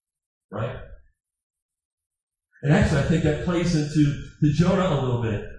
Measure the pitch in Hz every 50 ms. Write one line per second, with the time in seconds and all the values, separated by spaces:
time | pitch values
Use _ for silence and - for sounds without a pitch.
0 | _ _ _ _ _ _ _ _ _ - 95 107 117 117 - - - - - -
1 | - _ _ _ _ _ _ _ _ _ _ _ _ _ _ _ _ _ _ _
2 | _ _ _ _ _ _ _ _ _ _ _ _ - 143 151 208 - - 160 139
3 | 127 - 165 160 - 151 151 147 - 175 175 170 180 170 - 151 147 143 - 156
4 | 147 139 120 117 - - - - 151 151 - - 180 185 196 190 185 165 147 131
5 | 127 123 120 113 113 107 104 - - - -